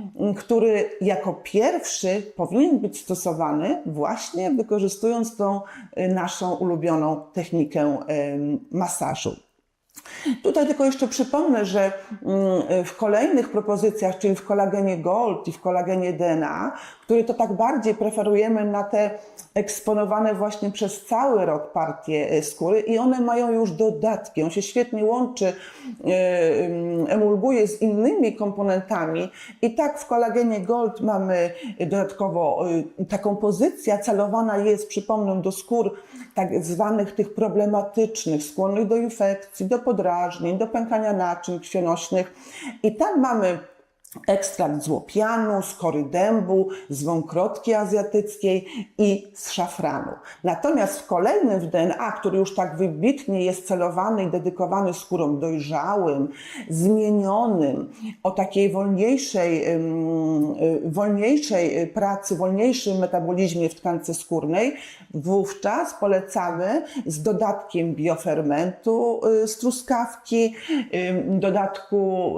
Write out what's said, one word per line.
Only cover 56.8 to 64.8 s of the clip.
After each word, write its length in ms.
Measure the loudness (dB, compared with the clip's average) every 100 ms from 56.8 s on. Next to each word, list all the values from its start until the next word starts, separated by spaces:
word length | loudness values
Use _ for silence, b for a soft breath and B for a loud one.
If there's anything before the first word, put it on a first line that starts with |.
| 4 4 4 2 2 2 2 2 2 0 -6 B -14 B
o 80 | -4
takiej 420 | -2 0 2 2
wolniejszej, 920 | 2 0 2 2 2 0 0 2 2
em, 880 | 0 0 0 -2 0 0 2 2 0 2
y, 180 | 2 2
wolniejszej, 960 | -2 0 0 2 2 2 2 2 2 0
y, 40 | -2
pracy, 500 | -2 -2 -2 -4 -2
wolniejszym 600 | 0 2 2 2 0 0
metabolizmie 720 | 0 0 0 0 0 0 -2
w 60 |
tkance 400 | -2 -4 -4 -4
skórnej, 600 | -8 -2 -2 0 0 0 -2